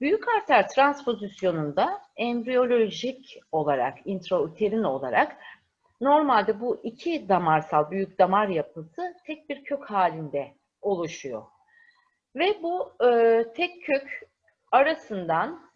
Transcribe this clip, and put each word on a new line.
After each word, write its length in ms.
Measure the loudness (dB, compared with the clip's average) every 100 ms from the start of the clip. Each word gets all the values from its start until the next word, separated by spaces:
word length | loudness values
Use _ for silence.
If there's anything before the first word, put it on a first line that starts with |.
Büyük 260 | -2 0 0
arter 400 | -2 4 4 4
transpozisyonunda 1300 | 2 2 2 -4 -4 -6 -4 -2 0 -2 0 -2 -2 -12 -8
embriyolojik 1200 | -4 -4 -2 0 2 2 2 -2 -8 -8 -16 -20 -6
olarak, 460 | -2 0 0 0 -4 -8
intrauterin 800 | -8 -2 -2 -2 -2 -2 0
olarak 540 | -2 -2 -2 0 0 -4 -20 -20 _ _ _ -4
normalde 580 | 2 4 4 2 2 -2
bu 200 | -2 -4
iki 460 | -6 -8 -6 -4 0
damarsal, 600 | 2 4 2 2 0 0
büyük 280 | -2 -2 2
damar 280 | 4 4 2
yapısı 680 | -2 -4 -10 -16 -10 -12 -12 -14
tek 240 | -14 -12
bir 140 | -12
kök 220 | -8 -8 -4
halinde 680 | 0 0 0 -6 -6 -8 _ _ _
oluşuyor. 600 | -4 -2 -4 -8 -12 -12 -14 _ _ _ _ _ _ _ _ -4
Ve 280 | -2 -2
bu, 300 | -4 -6 -6 0 2
e, 380 | 6 6 4 0 -4
tek 280 | -6 -6
kök 380 | -2 -2 -4 -16 -16 _ _ _ 2
arasından 920 | 4 4 0 -6 -8 -2 -2 -2 -6 -18